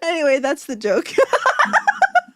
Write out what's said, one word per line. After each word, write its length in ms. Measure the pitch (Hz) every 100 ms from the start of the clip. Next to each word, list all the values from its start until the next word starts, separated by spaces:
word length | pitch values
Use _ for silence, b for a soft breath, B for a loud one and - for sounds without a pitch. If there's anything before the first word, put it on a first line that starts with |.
Anyway, 380 | 330 339 294 269
that's 260 | 262 - -
the 100 | 240
joke. 380 | 214 202 - -
<laughs> 1040 | 539 - 571 - - - - - 762 740 698